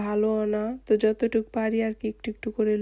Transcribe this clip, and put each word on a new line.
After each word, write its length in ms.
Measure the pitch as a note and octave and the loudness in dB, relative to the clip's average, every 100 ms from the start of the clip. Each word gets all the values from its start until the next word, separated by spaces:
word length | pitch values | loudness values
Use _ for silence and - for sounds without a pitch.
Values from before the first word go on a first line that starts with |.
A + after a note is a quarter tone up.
ভালোও 380 | G#3 G#3 G#3+ G#3+ G#3 | -2 0 2 0 0
না। 180 | G#3+ A3 C4 - | -2 -4 -6 0
তো 60 | G#3+ | 2
যতটুকু 460 | A3 A3 A3+ A3+ A3 A3+ | 4 2 0 0 -2 -2
পারি 220 | A3 A3 A3 | 0 0 -2
আর 60 | A3 | -4
কি, 60 | G#3+ | -6
একটু 140 | - - | -6 -10
একটু 140 | - G#3+ - | -8 -6 -2
করে 180 | G#3+ G#3 | 0 2